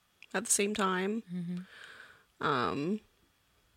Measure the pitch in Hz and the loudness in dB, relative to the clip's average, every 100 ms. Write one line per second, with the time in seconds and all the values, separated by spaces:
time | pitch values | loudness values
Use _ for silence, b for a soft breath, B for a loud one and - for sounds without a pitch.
0 | _ _ - 190 233 - 202 214 190 185 | _ _ -6 -4 2 2 2 2 2 2
1 | 190 226 180 180 175 175 185 - - - | 2 -2 -4 -6 -4 -4 -8 -16 -18 -18
2 | - - _ _ - 135 104 98 156 214 | -20 -20 _ _ 2 2 2 2 0 -2
3 | - _ _ _ _ _ _ | -4 _ _ _ _ _ _